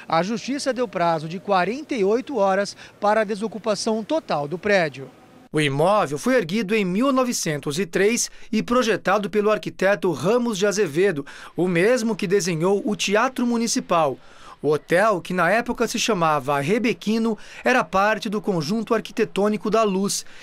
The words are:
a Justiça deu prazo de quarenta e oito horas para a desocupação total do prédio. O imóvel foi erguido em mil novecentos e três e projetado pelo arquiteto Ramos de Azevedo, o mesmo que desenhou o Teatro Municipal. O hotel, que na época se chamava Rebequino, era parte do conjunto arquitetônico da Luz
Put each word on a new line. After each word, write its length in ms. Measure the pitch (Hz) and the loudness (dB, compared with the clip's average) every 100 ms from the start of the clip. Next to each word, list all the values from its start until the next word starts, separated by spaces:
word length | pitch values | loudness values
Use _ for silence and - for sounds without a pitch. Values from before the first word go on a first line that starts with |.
| - | -2
a 140 | 165 | 0
Justiça 500 | 180 233 - 277 277 | 0 -2 -4 -4 -4
deu 160 | 240 240 | -2 -4
prazo 400 | 180 170 165 156 | 0 0 0 -4
de 120 | 185 | -8
quarenta 560 | - 190 180 262 311 269 | -2 0 0 -4 -6 -2
e 80 | |
oito 340 | 190 233 - 254 | 2 0 0 0
horas 400 | 196 190 202 - - - | 2 2 -2 -8 -20 -2
para 200 | 202 214 | 0 2
a 20 | |
desocupação 800 | 202 208 214 214 226 202 240 220 | 0 -2 -6 -6 -4 -2 -2 -2
total 440 | 208 311 - 160 147 | -2 -4 -2 -4 -4
do 120 | 170 | -4
prédio. 500 | 208 196 160 135 131 - - - - 151 | 2 2 2 -4 -14 -18 -20 -20 -6 -2
O 60 | |
imóvel 560 | 147 139 175 208 160 143 | 0 2 4 4 2 -2
foi 160 | 247 | 0
erguido 400 | 254 160 208 190 | 0 0 -2 0
em 100 | 220 | 0
mil 280 | 185 185 277 | 0 0 2
novecentos 680 | 262 254 - 175 147 151 143 | 2 0 -2 -2 -4 -4 -4
e 80 | 190 | -2
três 460 | 185 202 233 - - - | 0 2 2 -2 -8 -4
e 120 | 214 | -2
projetado 680 | 196 247 226 170 - 208 196 | 2 2 2 0 0 0 0
pelo 220 | 214 208 | 0 2
arquiteto 600 | 208 170 - 185 202 196 | 0 -2 -2 0 2 0
Ramos 460 | 139 165 240 240 190 | 0 2 2 0 0
de 80 | 208 | 0
Azevedo, 580 | 190 180 143 196 147 - - - - | 2 0 2 2 0 -6 -14 -10 -4
o 120 | 180 | 0
mesmo 480 | 170 202 254 226 220 | 2 4 2 0 -2
que 100 | 190 | 0
desenhou 560 | 202 175 160 180 202 | 0 0 0 0 0
o 120 | 254 208 | 0 -2
Teatro 500 | - 214 262 262 240 | 0 2 2 0 0
Municipal. 720 | 233 226 254 - 170 147 120 - - - - | 0 0 -2 0 2 2 -2 -10 -20 -20 -4
O 60 | 143 | 0
hotel, 520 | 151 - 170 220 185 | 0 2 2 4 2
que 100 | - | -2
na 200 | 180 170 | 0 2
época 360 | 220 233 226 220 | 2 0 -2 -2
se 120 | 226 | 0
chamava 600 | - 202 160 151 131 143 | 0 2 2 2 0 0
Rebequino, 800 | 139 226 226 - 208 226 226 208 - - | 0 0 0 0 0 0 0 -2 -8 -4
era 200 | 247 254 | 0 2
parte 460 | 170 190 208 214 220 | 2 2 2 0 -2
do 120 | 208 | -4
conjunto 540 | 214 175 143 226 208 220 | -2 -2 0 -2 0 -2
arquitetônico 720 | - - 208 - 208 214 220 | -2 -2 -2 0 0 0 0
da 140 | 220 | 2
Luz 420 | 220 190 196 - - - | 2 0 -2 -4 -8 -14